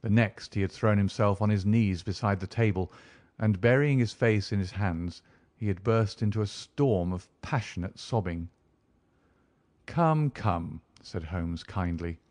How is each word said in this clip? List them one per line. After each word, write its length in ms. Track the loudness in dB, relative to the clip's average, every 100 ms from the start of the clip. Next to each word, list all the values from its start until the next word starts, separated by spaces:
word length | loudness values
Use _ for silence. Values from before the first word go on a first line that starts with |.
The 80 | 4
next 440 | 4 4 -2 -8
he 60 | -2
had 140 | -2
thrown 240 | 2 4 4
himself 440 | 2 2 2 2
on 80 | 2
his 160 | 2
knees 380 | 2 2 2 0
beside 380 | -4 -4 -2 -2
the 60 | -4
table, 440 | 0 0 0 -4 -8 -20 -20 _ _
and 220 | 0 2
burying 360 | 4 4 4 2
his 140 | 0
face 400 | 0 2 2 0
in 80 | -4
his 120 | -4
hands, 500 | -2 -2 -2 -6 -10 _ _ _
he 140 | _ -4
had 160 | -2
burst 360 | 0 2 2 0
into 200 | -2 0
a 60 | -4
storm 680 | -6 -16 0 2 2 0
of 160 | -4 -10 _
passionate 560 | -4 -4 -4 -8 -8 -10
sobbing. 520 | -4 -2 -2 -6 -8 _ _ _ _ _ _ _ _ _ _ _ _ _
Come, 460 | -6 0 2 4 0
come, 500 | 0 -2 -2 -4 -12 _ _
said 220 | -10 -10
Holmes 400 | -6 -6 -4 -6
kindly. 560 | -8 -4 -4 -4 -6 -10 _